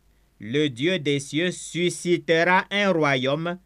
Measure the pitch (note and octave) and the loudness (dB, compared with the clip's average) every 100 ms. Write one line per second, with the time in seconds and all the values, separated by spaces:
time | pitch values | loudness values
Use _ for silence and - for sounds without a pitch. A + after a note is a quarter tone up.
0 | _ _ _ - A2 C#3 D3+ A#2 D#3 F#3 | _ _ _ -16 -4 0 0 0 -2 0
1 | D3 C#3+ C#3+ C#3+ F3+ F3 - D#3+ F3 E3+ | 0 -2 -2 -2 -2 -4 -8 -2 -2 -2
2 | F3 F3 - E3 F3 F#3 - G3+ G3+ E3+ | 0 0 2 2 4 2 0 0 2 2
3 | D3 C3+ B2+ D3+ E3 F3+ | 2 2 0 -2 -4 -6